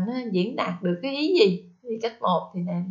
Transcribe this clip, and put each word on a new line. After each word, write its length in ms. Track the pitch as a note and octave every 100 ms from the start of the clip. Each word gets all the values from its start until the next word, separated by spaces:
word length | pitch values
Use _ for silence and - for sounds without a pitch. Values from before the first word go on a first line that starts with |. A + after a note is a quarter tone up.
| G3
nó 60 | B3+ A#3+
diễn 240 | F#3 G3+ C4
đạt 260 | - F3
được 160 | F3+ F3
cái 140 | C4+ C#4
ý 180 | D#4 F4+
gì. 240 | G3+ F3 - -
Thì 160 | B3 A3+
cách 180 | A3+ -
một 300 | F#3 E3+ -
thì 60 | F#3 F3
là 160 | F3 F#3